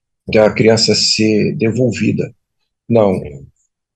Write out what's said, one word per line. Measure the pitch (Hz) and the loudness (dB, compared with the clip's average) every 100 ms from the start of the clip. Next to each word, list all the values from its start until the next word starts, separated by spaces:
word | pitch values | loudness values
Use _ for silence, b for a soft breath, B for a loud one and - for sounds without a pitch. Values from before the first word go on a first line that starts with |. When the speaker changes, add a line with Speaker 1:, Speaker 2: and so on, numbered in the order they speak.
| _ _ - | _ _ -2
Speaker 1:
da | 107 107 | 2 2
criança | - 107 110 - | 2 2 2 2
ser | 104 - - 110 107 - - | 0 -2 0 0 0 -2 -2
devolvida, | 110 110 127 98 110 101 - - _ _ _ _ - | -2 0 -2 -2 -2 -2 -6 -12 _ _ _ _ -2
não. | 113 101 92 | 2 2 0
Speaker 2:
Sim. | 76 69 - _ _ _ _ | -6 -16 -20 _ _ _ _